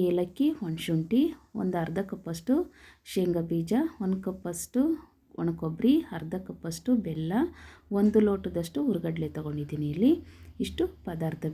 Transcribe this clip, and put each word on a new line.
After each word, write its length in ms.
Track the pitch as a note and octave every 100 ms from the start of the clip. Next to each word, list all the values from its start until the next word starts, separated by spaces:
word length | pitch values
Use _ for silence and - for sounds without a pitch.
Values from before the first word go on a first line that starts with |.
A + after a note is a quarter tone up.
| F3+
ಏಲಕ್ಕಿ, 400 | F3 F3+ - D4 D4+ E3+
ಒಂದು 160 | D#3+ -
ಶುಂಠಿ, 360 | D#3+ D#3+ A#3+ D#4+ - _ G#3+
ಒಂದು 160 | F#3 F3
ಅರ್ಧ 160 | D#3+ E3+ G3
ಕಪ್ಪಷ್ಟು 440 | F3 E3 E3 - D4 F4 - - - -
ಶೇಂಗಾ 320 | G3 F3 E3+ E3
ಬೀಜ, 200 | E3+ E3 A#3 D#4+ - F#3+
ಒಂದು 140 | F#3 G3
ಕಪ್ಪಷ್ಟು 540 | F#3+ F3 E3+ - B3 D#4 D#4+ - _ _ -
ಒಣಕೊಬ್ಬರಿ, 540 | E3+ E3 D#3+ D#3+ A#3 D#4 - E3
ಅರ್ಧ 200 | E3 F#3 F#3
ಕಪ್ಪಷ್ಟು 440 | - E3 E3 B3 A#3+ F3+
ಬೆಲ್ಲ, 280 | D#3 D#3+ A3 F4 - - - - G3+
ಒಂದು 200 | G#3 G#3+ G#3
ಲೋಟದಷ್ಟು 520 | G3 F#3 F3 E3 C#4+ C#4+
ಹುರ್ಗಡ್ಲೆ 400 | F3 E3 E3 D3+ D#3
ತೊಗೊಂಡಿದ್ದೀನಿ 500 | D3+ D3 C#3+ D3+ D3 D#3+
ಇಲ್ಲಿ. 180 | B3+ E4+ - - - -
ಇಷ್ಟು 200 | F#3+ - F#4 - F#3
ಪದಾರ್ಥ 400 | E3 D#3+ D#3+ D#3